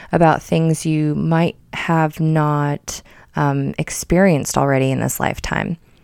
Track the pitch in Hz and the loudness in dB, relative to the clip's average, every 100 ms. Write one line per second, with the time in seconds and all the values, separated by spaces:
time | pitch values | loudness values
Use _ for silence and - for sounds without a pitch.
0 | - 170 165 - - 170 160 156 165 156 | -2 2 4 2 0 0 2 0 -2 0
1 | 151 147 160 165 170 - _ - - 165 | 0 0 0 2 0 -4 _ -8 -2 0
2 | 156 - 156 156 151 147 143 143 - - | 0 0 0 2 2 0 -2 -4 -8 -14
3 | - - - - 143 139 139 - - - | -16 -20 -10 -2 0 0 -2 -4 -6 -8
4 | - 175 196 151 - - 139 135 135 131 | 0 4 4 2 0 0 2 2 2 0
5 | - - - - - - 50 170 _ _ | -2 -2 -4 -4 -4 -4 -4 -8 _ _